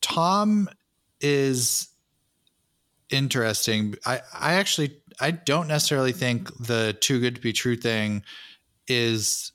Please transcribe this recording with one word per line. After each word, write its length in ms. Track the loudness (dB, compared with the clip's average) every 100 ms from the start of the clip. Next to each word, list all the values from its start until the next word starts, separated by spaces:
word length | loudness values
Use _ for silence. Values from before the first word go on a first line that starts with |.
| -2
Tom 640 | 0 2 2 4 2 0 -6 _ _ _ _
is 680 | 0 2 2 2 0 -2 -6 _ _ _ _ _ _ _ _ _ _ _ _
interesting. 840 | -2 0 0 0 0 0 0 0 -4 -4
I, 160 | -4 -6 -4
I 160 | 0
actually, 480 | 2 0 0 -2 -4 _ -4
I 120 | -2
don't 360 | -2 0 0 2
necessarily 440 | 0 2 2 2
think 440 | 0 0 -2 -4 -12
the 360 | -2 0 0 0
too 180 | 0 2
good 140 | 0 -2
to 60 |
be 120 | -4
true 220 | -2 -2 0
thing 480 | 0 0 0 -2 -6 -18 -20 -20 _ _ -2
is 640 | 0 2 0 -2 -4 -6